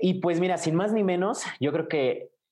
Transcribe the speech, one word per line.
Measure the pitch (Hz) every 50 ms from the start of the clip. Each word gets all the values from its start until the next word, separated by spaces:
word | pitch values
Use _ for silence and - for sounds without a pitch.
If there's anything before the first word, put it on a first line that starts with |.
| 180
y | 185 175
pues | - 170 175 170 165
mira, | 180 185 175 165
sin | - 160 160
más | 175 196 214 220
ni | 220 202
menos, | 185 180 175 185 208 285 - - - - -
yo | 127 147
creo | 147 165 165
que | 160 160 147 131 123 - - - - _ _ _ _